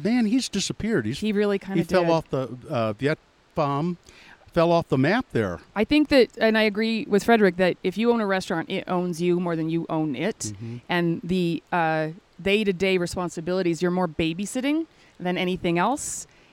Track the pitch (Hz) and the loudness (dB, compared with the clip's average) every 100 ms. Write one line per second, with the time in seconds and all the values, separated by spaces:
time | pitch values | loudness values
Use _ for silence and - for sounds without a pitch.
0 | 180 247 214 254 - 196 - - 214 190 | 0 2 2 0 -2 -4 -4 -4 -2 0
1 | 107 143 214 202 208 196 190 196 180 185 | -2 -2 -2 0 0 0 -2 -2 2 2
2 | 170 165 - 139 131 123 120 131 110 107 | 4 0 0 -4 -4 -8 -6 -2 -2 0
3 | 135 156 _ _ _ - 143 143 175 175 | -2 -2 _ _ _ -2 -2 0 -2 -6
4 | - - - - - 170 165 170 - 135 | -12 -20 -20 -20 -4 2 4 4 2 2
5 | 139 233 - 120 98 85 - 196 220 302 | 2 2 0 -2 -2 -4 -8 -4 2 4
6 | 294 277 220 - 220 220 214 202 226 220 | 6 6 4 2 2 4 2 0 -2 -2
7 | - 202 233 226 196 175 180 - 185 196 | 0 2 4 6 6 4 0 0 -4 0
8 | 233 233 202 190 - 170 - 190 - 180 | 2 2 0 -2 -2 -4 -4 -6 -2 -2
9 | 180 160 175 175 175 165 160 165 160 160 | -2 -2 0 0 0 -2 -2 -2 -2 -2
10 | 156 123 151 - 110 98 117 120 - 175 | -2 -2 -4 -4 -10 -8 -12 -12 -4 0
11 | 170 165 170 185 170 165 - 175 160 160 | 0 -2 -2 -2 0 -2 -4 -2 0 0
12 | 156 175 _ - 180 208 202 170 190 185 | -4 -6 _ -8 0 0 0 0 0 0
13 | 175 190 175 180 160 185 180 160 180 180 | -2 -6 -8 -6 -4 -2 -2 0 0 0
14 | 175 147 160 165 202 254 269 311 330 _ | -2 -2 -4 -2 -6 -4 -2 -2 -4 _
15 | - - 180 180 180 185 180 170 202 294 | -20 -8 -4 -2 -2 -2 -2 0 0 -2
16 | - - - _ _ | -6 -10 -14 _ _